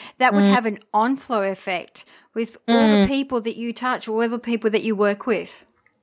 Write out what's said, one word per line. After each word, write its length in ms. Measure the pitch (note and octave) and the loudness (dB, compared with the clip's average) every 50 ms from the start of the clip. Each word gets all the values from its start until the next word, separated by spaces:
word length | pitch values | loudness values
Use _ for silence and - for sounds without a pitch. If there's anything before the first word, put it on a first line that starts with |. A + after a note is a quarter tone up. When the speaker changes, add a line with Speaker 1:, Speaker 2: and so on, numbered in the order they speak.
| - - - - | -20 -12 -4 0
Speaker 1:
that 160 | B3+ B3 G3+ | 2 4 4
would 100 | G3+ G3+ | 6 6
Speaker 2:
Mm. 60 | G3 G3 | 6 4
Speaker 1:
have 100 | B3 A3+ | 4 2
an 120 | A3 G3+ - _ - - | -2 -6 -6 _ -2 0
on-flow 480 | G#3+ A3+ B3+ C4+ C4+ - - A#3+ G#3 | 0 2 2 0 -4 -4 -4 -2 -2
effect 640 | G3 G3 F#3+ - - G3 F3+ E3 - - - - - _ - _ _ _ - | -2 -2 -4 -6 -6 -6 -6 -6 -6 -10 -20 -20 -20 _ -20 _ _ _ -8
with 220 | A3+ A#3 A3+ - - - | -8 -8 -8 -10 -10 -2
all 220 | A#3 A#3 A#3 A3+ A3 | 2 2 4 6 6
the 80 | G#3 | 6
Speaker 2:
Mm. 100 | G3+ G3 | 4 4
Speaker 1:
people 340 | A3+ C#4 C#4 C4+ C4+ B3+ A#3 | 2 2 -2 -2 -2 -4 -4
that 140 | G#3+ A#3 - | -4 -6 -8
you 160 | - A#3 A#3 A3+ | -8 -8 -8 -8
touch, 340 | - B3+ B3+ B3 - - A3 | -6 -4 -4 -4 -4 -6 -4
all 180 | A3 A3+ A#3 | -2 -2 -2
the 120 | A3+ A#3+ A#3 | -2 -4 -6
people 320 | - A#3 A#3 A3 A3+ G#3+ | -6 -4 -4 -2 -2 -2
that 120 | G#3+ - | -2 0
you 140 | - A3+ G#3+ | -2 0 0
work 300 | G3 G#3 G3+ G#3 G3+ - | 2 2 0 0 -2 -2
with. 400 | B3 G#3 E3+ E3+ - - - _ _ _ _ _ _ _ _ | -4 -4 -4 -4 -8 -14 -20 _ _ _ _ _ _ _ _